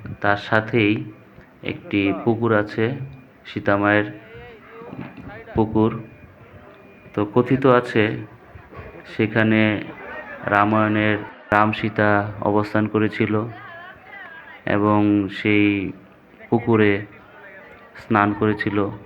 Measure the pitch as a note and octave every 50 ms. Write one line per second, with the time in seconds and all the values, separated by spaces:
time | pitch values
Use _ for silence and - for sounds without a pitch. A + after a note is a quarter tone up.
0 | - - - - - G#2 G2+ G#2 - - A#2 A2 A2 A2 - A#2+ G#2+ G2+ A2 -
1 | - - - - - - - - - - - - - - - - - - - G2+
2 | G2 G2 F#2+ - - A#2+ A2+ G#2+ A#2 A2+ A2 G#2 G#2 - - - A2 A#2 C3+ C#3+
3 | C3+ - - - - - - - - - - G#2+ G2+ - G2+ G2+ G2+ G2+ G#2 G#2
4 | G#2 G#2 - - - - - - - - - - - - A4+ A4+ - - - -
5 | - - - - - - G#2 - - - - A2+ A2 G#2+ A2 A2 G#2+ A#2 - -
6 | - - - - - - - - - - - - - - - - - - - -
7 | - - - G#2 G#2 G#2 - B2 A#2+ - C3+ C3 C3+ C3+ B2 B2 A#2+ - - A#2
8 | G#2 A2 B2 B2 A2+ - - - - - - - - - - - - - - -
9 | - - - - A2 G#2+ - A#2 A2 A2 A2 A2 A2 G#2+ G#2 F#2+ - - - -
10 | - - - - - - - - - - G2+ G2+ G#2 G#2+ G#2+ A2 G#2+ G#2+ G#2+ G#2+
11 | G#2+ G#2+ G#2 G2 F#2+ - - - - - G#2+ G#2 G#2+ G#2+ G#2+ - - G#2+ G#2+ -
12 | G#2+ G#2 G#2 G#2 G2+ G#2+ G#2 - - G#2 G#2 G#2 G#2+ - - A2 G#2+ G#2 - G#2+
13 | G#2+ G#2 - - A2+ G#2 G#2+ G#2+ A2 A#2+ A2 - - - - - - - - -
14 | - - - - - - - - - - - - - - G2 G#2 G#2 G#2+ G#2 G#2
15 | G#2 G#2 G#2 G#2 G2 F#2 - - - G#2+ G#2 G#2 G#2 G#2 G2+ G2+ F#2+ F2+ - -
16 | - - - - _ - - - - - A#2+ A2+ - A#2+ A2+ G#2+ G#2+ G#2 G2+ G2+
17 | G#2+ - - - - - - - - - - - - - - - - - - -
18 | - - A#2 G#2 G#2 G#2 G#2 G#2 G#2+ G#2+ G#2 G#2 - A2 G2 G#2 G2+ G#2 A2 -
19 | -